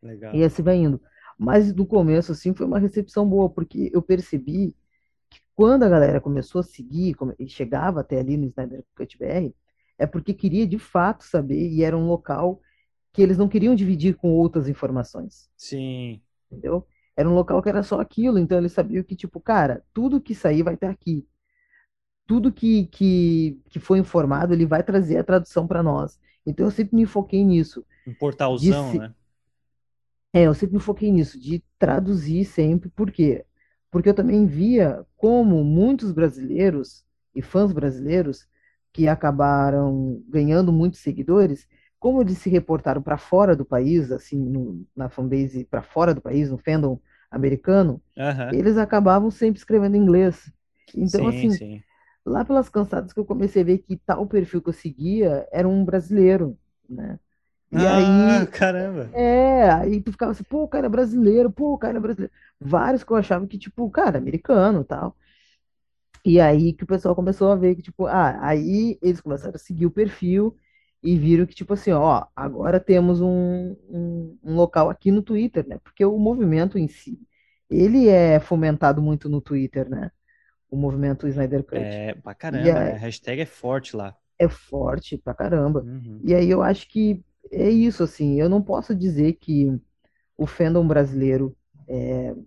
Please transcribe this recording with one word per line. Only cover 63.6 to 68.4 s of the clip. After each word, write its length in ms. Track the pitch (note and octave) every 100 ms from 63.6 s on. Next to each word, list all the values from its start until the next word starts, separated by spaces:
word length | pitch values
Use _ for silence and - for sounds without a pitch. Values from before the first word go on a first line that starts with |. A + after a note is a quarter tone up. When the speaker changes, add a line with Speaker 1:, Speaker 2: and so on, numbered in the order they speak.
| - - A#3
Speaker 2:
cara, 280 | - E4 C#3+
americano 640 | C3 E3 - A#3+ F#3+ G3+
e 20 |
tal. 320 | C3+ C#3+ F3 - _ _ _ _ _ _ _ _ _ _
E 160 | - E3+
aí 320 | D#3 D3+ E3
que 120 | D#3+
o 20 | -
pessoal 280 | F#3+ F#3
começou 360 | F3+ F3+ G3 G3
a 60 | G3+
ver 180 | F3+ F3+
que, 60 |
tipo, 240 | - - F3+
ah, 320 | F#3 D#3 -